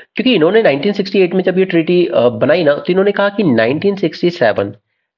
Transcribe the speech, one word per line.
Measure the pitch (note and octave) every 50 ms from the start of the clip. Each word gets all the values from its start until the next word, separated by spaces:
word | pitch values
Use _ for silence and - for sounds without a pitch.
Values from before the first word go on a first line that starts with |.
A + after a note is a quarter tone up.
| - _ -
क्योंकि | - - B3+ A#3+
इन्होंने | E3+ D3+ F3 G#3 A3+ G#3+
नाइनटीन | G3+ D#3 C#3+ F#3+ G#3 G3+
सिक्सटी | - F#3+ - - G3
एट | F#3 F3 F#3+
में | F#3 F3+
जब | F#3+ F3 F#3
ये | F#3+
treaty, | F#3 F3 E3 D#3+ F3 F3+ F3+ E3+
अ, | - - A#2+ A#2 B2
बनाई | A2+ A2 B2 C#3 D#3+ F3+ D#3+
ना, | C#3+ D3
तो | - - -
इन्होंने | F3+ F#3+ G3 G3+
कहा | G3+ - G3+ G3+
कि | G3+ A3+ G3+
नाइनटीन | D3+ A#2 A2+ A2+ A#2+ C#3+ D#3+ F#3 G3+ G3
सिक्सटी | G3 F#3+ D3+ - - F#3 F3
सेवन, | F3 - A#2+ G#2+ G2 G2+ G2+ G#2 - - _ _ _ _ _ _ _